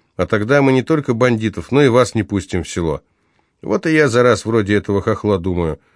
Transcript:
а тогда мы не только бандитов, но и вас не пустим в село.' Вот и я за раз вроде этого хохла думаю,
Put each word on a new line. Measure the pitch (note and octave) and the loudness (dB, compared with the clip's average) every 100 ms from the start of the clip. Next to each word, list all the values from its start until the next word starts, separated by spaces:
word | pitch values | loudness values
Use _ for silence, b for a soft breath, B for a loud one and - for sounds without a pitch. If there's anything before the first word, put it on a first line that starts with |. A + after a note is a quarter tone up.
| _ - | _ -6
а | F2 | -2
тогда | G#2+ G#2 C#3+ | -2 0 2
мы | C#3 | 2
не | C3 | 2
только | A#2+ D#3 C#3 | 0 -2 -2
бандитов, | A2+ B2 A2+ A2 F2 - | 0 0 0 -2 -6 -2
но | C3+ | 2
и | C#3 | 4
вас | A#2+ A#2+ | 4 2
не | A2+ | -2
пустим | G2 G2+ - F#2 | -2 -4 -4 -6
в | E2+ | -6
село.' | - E2 C#2 _ _ _ _ _ _ | -4 -4 -4 _ _ _ _ _ _
Вот | - - E3+ | -6 -4 0
и | |
я | D#3 C#3+ | 2 2
за | A#2 | 4
раз | B2 G#2 A2 | 4 2 0
вроде | A2+ G2 G#2 | -2 2 0
этого | - G2 | 0 -2
хохла | F#2+ F#2 G#2+ G2 | -2 -2 0 -2
думаю, | F#2 F2 E2 D2+ _ | -2 -2 -4 -6 _